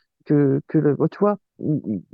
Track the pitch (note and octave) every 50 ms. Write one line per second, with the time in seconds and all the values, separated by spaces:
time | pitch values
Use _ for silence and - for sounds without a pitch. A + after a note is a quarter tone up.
0 | _ _ _ _ _ - D3+ D3 D3 C#3 C3+ C#3 - _ - D#3+ D3 D3+ C#3 C3
1 | C3+ D#3+ - - - G#3 G#3 G3+ _ _ _ _ - - D#3 C#3 - F2 G#2+ F#2
2 | - _